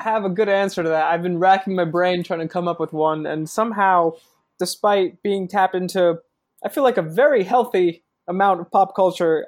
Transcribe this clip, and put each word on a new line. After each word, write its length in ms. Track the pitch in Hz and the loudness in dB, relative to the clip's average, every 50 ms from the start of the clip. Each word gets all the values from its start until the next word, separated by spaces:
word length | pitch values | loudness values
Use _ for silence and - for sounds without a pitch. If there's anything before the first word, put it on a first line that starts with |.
have 240 | - 220 220 220 196 | -4 -2 -2 -2 -2
a 40 | 190 | -2
good 200 | 175 196 220 202 | -2 0 0 2
answer 340 | 196 196 196 196 196 190 165 | 2 2 0 0 -2 -2 -2
to 60 | 160 | 0
that. 220 | 160 156 156 156 | 0 0 0 0
I've 100 | 170 170 | 0 -2
been 160 | 175 180 175 | -2 -2 -2
racking 380 | 165 185 190 190 190 190 202 190 | 2 4 4 4 4 2 -2 -2
my 100 | 185 175 | -2 -2
brain 380 | 160 156 175 180 180 180 180 175 | 0 0 0 0 0 0 -2 -4
trying 160 | - 185 165 | -6 -6 -6
to 80 | 160 | -6
come 200 | 160 - 180 175 | -6 -6 -4 -4
up 120 | 175 170 170 | -4 -4 -4
with 100 | 160 156 | -6 -6
one, 340 | 160 156 156 156 156 156 151 | -2 -2 0 0 0 -2 -6
and 240 | 147 151 156 156 156 | -6 -6 -6 -6 -6
somehow, 640 | - 220 220 233 214 208 196 190 185 180 170 165 165 - _ _ _ _ _ _ _ - | -2 -2 -2 -2 0 0 2 4 4 4 2 2 -2 -4 _ _ _ _ _ _ _ -8
despite 600 | 180 180 - - - 208 202 202 185 - - _ | -6 -6 -6 -2 0 2 2 2 0 -2 -4 _
being 260 | - 208 196 196 185 | -4 -4 -4 -4 -4
tapped 280 | 180 - 202 185 185 - | -4 0 0 0 0 0
into, 440 | 185 185 175 - 190 180 170 170 170 _ _ _ _ _ _ _ _ - | -2 -4 -4 0 2 2 2 2 -2 _ _ _ _ _ _ _ _ -10
I 40 | 202 | -6
feel 140 | - 302 269 | -2 0 0
like, 140 | 247 220 | 2 2
a 40 | 202 | 0
very 420 | 165 160 160 208 269 302 285 220 185 | -4 -2 0 2 2 4 4 2 0
healthy 600 | 185 247 254 247 - - 190 180 170 165 - _ _ _ _ - | 2 0 0 0 0 0 0 0 0 -2 -4 _ _ _ _ -10
amount 340 | - 175 190 196 202 185 170 | -6 -2 0 2 2 2 0
of 100 | 175 - | -4 -2
pop 240 | - 196 190 190 - | 2 2 2 2 0
culture, 520 | - 190 180 180 - 175 165 160 151 - | 0 0 0 0 0 0 0 0 -2 -4